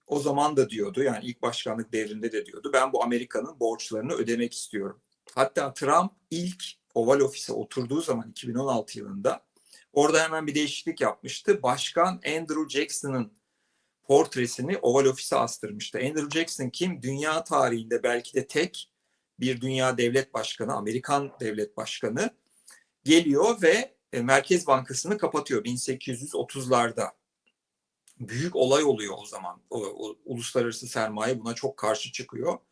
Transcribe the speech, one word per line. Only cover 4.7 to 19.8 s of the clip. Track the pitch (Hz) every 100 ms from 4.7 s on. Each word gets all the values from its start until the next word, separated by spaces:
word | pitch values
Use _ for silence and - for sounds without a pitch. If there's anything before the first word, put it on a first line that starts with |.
| 104 98 - _ _ -
Hatta | - 135 - 139
Trump | - 139 160 190 - _
ilk | 165 180 180 - - _
Oval | 117 117 139
Ofis'e | 135 - -
oturduğu | 110 113 - 120 143
zaman | 160 120 113
iki | - 123
bin |
on | 117 135
altı | 117 104 110
yılında | 101 98 - - _ _ _ - _
orada | 143 147 160
hemen | 160 160 151
bir |
değişiklik | 143 147 - - 156
yapmıştı. | 117 - - - - 202
Başkan | 175 143 - - 180 180 143 156
Andrew | 160 151 151 143
Jackson'ın | 151 - 143 131 110 _ _ _ _ _ _ _
portresini | _ 147 160 135 120 - 135 190
Oval | - 131
Ofis'e | 135 131 - 139
astırmıştı. | 120 - 107 104 - 107
Andrew | 131 156 147 156
Jackson | 165 - 127
kim? | - 185 160
Dünya | 127 139 151 156
tarihinde | 165 151 127 117 113 117
belki | 123 120 -
de | 131 -
tek | 147 175 - - _ _ _ _ -
bir | 127 120
dünya | 131 131